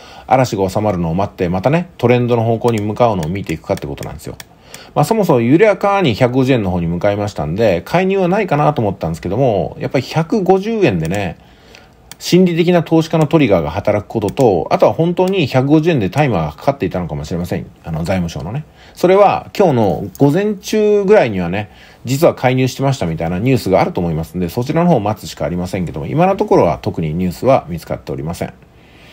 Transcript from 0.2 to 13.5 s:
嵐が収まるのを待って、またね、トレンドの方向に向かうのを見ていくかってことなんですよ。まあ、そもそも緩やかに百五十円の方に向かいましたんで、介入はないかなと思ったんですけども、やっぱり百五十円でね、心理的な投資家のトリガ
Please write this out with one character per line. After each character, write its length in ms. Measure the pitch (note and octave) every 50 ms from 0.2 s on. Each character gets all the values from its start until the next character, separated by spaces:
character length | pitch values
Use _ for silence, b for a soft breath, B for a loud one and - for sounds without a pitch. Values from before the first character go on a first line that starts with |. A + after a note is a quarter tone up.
| B
嵐 300 | B A#2+ C3 B2+ A#2+ A2+
が 120 | G2 F#2+ F#2+
収 120 | - G#2+
ま 120 | G#2+ G#2 F#2+
る 60 | F2
の 120 | E2+ D#2+
を 40 | E2
待 180 | F#2+ G2+ G#2 -
っ 20 |
て、 140 | - F#2 E2+
ま 140 | F2+ F#2 F#2
た 80 | C3
ね、 180 | D3+ F3 F3 - -
ト 120 | - - A#2
レ 100 | B2 B2
ン 80 | B2
ド 100 | A#2 B2
の 80 | A#2 A2+
方 140 | A#2 A#2 A2
向 140 | - A#2+ A#2
に 100 | G#2+ G2+
向 120 | G#2+ G#2
か 140 | - B2 A#2
う 80 | G#2
の 80 | F#2 D#2
を 40 | D#2
見 140 | F#2 G2+ F#2
て 120 | - -
い 40 | E3
く 80 | -
か 80 | - G2
っ 20 | F#3
て 80 | -
こ 100 | C#2+ C#2
と 80 | - -
な 60 | -
ん 40 | A#1+
で 40 | -
す 60 | -
よ。 100 | B1 - - - B B B B B B B B B B
ま 80 | - D3+
あ、 20 |
そ 100 | - A3
も 100 | A3+ F#3+
そ 100 | F3 D3
も 60 | A#2+
緩 240 | A#2 A#2+ C#3+ E3+ A3
や 120 | G#3+ F#3+
か 260 | F#3+ - G3+ G3+ G3 F#3
に 120 | C3+ G2+
百 200 | - C3 A#2+ B2
五 100 | C3+ C3
十 80 | C3 C3+
円 100 | A#2 G2+
の 80 | F#2
方 100 | F2+ F2+
に 60 | E2+
向 140 | E2 E2+ F2
か 120 | G#2+ G#2 G2+
い 40 |
ま 120 | G#2 G#2 G2+
し 60 | -
た 100 | - D2
ん 100 | D2+ D#2
で、 280 | G#2 A#2 G#2+ F2 F2 -
介 240 | - - F3 F#3+
入 120 | F#3+ G3 G3
は 100 | F#3 E3+
な 120 | F#3+ A3
い 60 | G#3
か 100 | - D3
な 160 | C#3+ D3 D3 D3+
と 80 | C#3+ A2+
思 100 | G2+ F2+
っ 40 |
た 120 | - - D#2+
ん 40 | E2
で 20 |
す 60 | - -
け 60 | F2
ど 80 | G2
も、 400 | B2 C#3 B2 G#2 F#2 D2+ - - -
や 100 | - C3+
っ 20 |
ぱ 80 | - C3+
り 60 | B2+
百 380 | - - D#3 E3 - - A3 F3+
五 160 | F3 F#3+ G3
十 120 | G3 A3 A3+ A3 F#3
円 140 | C3 G2 D#3+
で 100 | D#3 D#3+
ね、 300 | - - G2+ - - B B B B B B B B B B B B _ _ - - -
心 260 | - - E3+ F3+ F#3
理 120 | F3+ E3
的 140 | D#3+ E3+ F3
な 140 | F3+ E3+ D#3+
投 180 | - E3 D#3+ D#3
資 80 | -
家 80 | - D#3+
の 80 | D#3
ト 100 | C#3+ -
リ 120 | D#3+ C#3+
ガ 120 | G#2